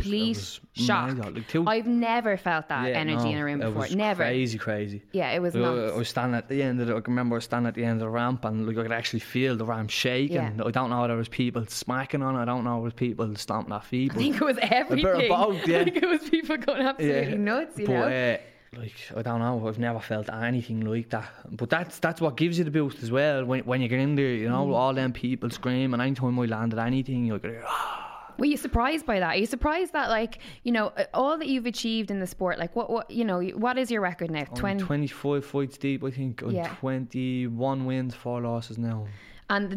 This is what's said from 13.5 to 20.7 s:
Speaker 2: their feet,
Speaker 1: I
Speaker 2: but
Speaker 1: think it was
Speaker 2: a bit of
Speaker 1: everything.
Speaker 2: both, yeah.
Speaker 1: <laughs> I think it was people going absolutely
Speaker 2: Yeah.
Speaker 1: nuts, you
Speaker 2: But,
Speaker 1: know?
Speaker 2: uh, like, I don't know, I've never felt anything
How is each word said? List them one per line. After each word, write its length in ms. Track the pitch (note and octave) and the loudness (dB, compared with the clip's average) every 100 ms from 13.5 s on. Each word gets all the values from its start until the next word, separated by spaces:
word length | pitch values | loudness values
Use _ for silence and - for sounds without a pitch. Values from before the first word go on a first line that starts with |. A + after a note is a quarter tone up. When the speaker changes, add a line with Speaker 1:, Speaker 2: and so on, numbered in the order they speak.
| A2 - | -4 -4
Speaker 2:
their 80 | G#2 | -6
feet, 320 | - B2+ C3+ | -2 0 0
Speaker 1:
I 20 | |
Speaker 2:
but 60 | - | 2
Speaker 1:
think 140 | C#4 C#4 | 2 4
it 60 | |
was 120 | D4+ B3 | 2 4
Speaker 2:
a 40 | |
bit 100 | G#3 | 4
of 0 | |
Speaker 1:
everything. 560 | B3 D4+ C4+ F#3+ F3 A#3+ | 4 4 4 4 4 6
Speaker 2:
both, 400 | F3+ G#3 F#3 E3 | 6 4 2 4
yeah. 100 | E3+ | 4
Speaker 1:
<laughs> 20 | |
I 40 | |
think 120 | F4 E4+ | 4 4
it 120 | F4 | 4
was 220 | D#4 - | 2 2
people 260 | E4 D#4+ D#4 | 0 0 -2
going 240 | C4 C4+ C4 | 0 2 2
absolutely 460 | C4+ D3 C#3 C#3 | 2 2 2 2
Speaker 2:
Yeah. 40 | G#3 | 0
Speaker 1:
nuts, 420 | G#3 B3 D#4+ - | 0 0 -2 -2
you 80 | C#3 | 0
Speaker 2:
But, 60 | |
Speaker 1:
know? 120 | B2 A#2 | 2 2
Speaker 2:
uh, 300 | B2+ B2 A2+ - - - B2 | 2 2 0 -4 -20 -18 -12
like, 180 | A2 - - A2 | -12 -12 -10 -6
I 60 | |
don't 160 | A#2 A#2 | -2 0
know, 300 | A#2+ A#2+ A2 | 0 0 -2
I've 100 | A2 | -2
never 220 | A#2+ A2+ | -2 -2
felt 280 | - G#2+ G#2 | -4 -4 -4
anything 520 | A2 A#2 B2 A#2 | -2 0 0 -2